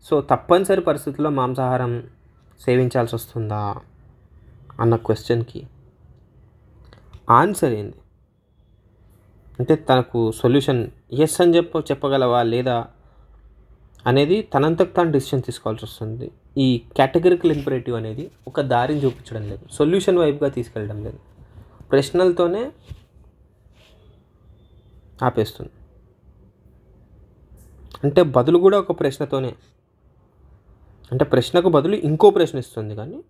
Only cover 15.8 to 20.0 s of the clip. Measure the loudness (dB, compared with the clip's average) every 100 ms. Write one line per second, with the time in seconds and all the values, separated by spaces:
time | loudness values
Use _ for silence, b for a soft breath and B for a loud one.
15.8 | -10 -12 -12 -10 -14 _ _ -2 0 0
16.8 | -4 0 2 4 2 2 0 -2 -2 -4
17.8 | -4 -6 -6 -10 -12 _ -10 -6 -2 0
18.8 | 0 0 -2 -4 -14 -12 -12 -14 -16 -2
19.8 | 2 2